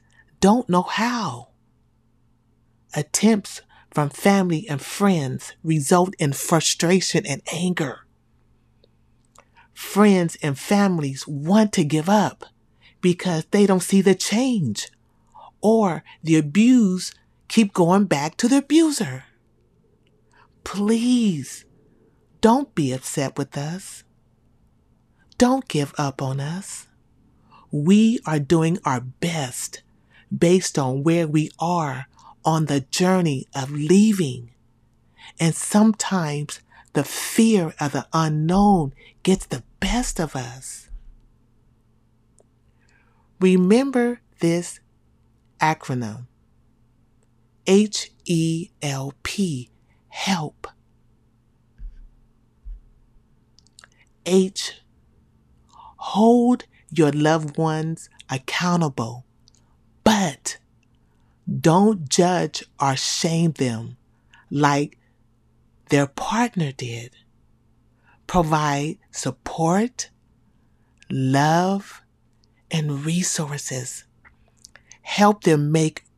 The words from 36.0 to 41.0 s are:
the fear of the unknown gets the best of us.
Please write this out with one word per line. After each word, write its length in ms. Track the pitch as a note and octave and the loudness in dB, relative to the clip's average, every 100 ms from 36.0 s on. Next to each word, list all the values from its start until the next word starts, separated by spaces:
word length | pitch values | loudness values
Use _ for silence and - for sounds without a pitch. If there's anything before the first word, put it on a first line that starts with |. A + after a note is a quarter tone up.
| - F#3+ D#3 D3 D3 - _ - _ | -2 -4 -4 -6 -8 -12 _ -20 _
the 100 | - | -4
fear 720 | C#3+ - - - A3+ G#3+ D#3+ - | -4 -6 -2 2 4 4 0 -4
of 140 | D3 | -4
the 140 | C#3+ - | -4 -4
unknown 800 | D#3+ D#3+ D3+ D#3 F#3 G#3 F#3+ C#3 - - _ | -2 0 0 0 4 4 4 0 -8 -20 _
gets 220 | - F#3+ | 0 0
the 200 | - C3 - _ | -2 -10 -10 _
best 380 | F#3+ A3 B3+ - | -2 -2 -2 -4
of 160 | D#3 | -6
us. 540 | C#3 B2 B2+ - - - - | -6 -10 -14 -18 -20 -18 -18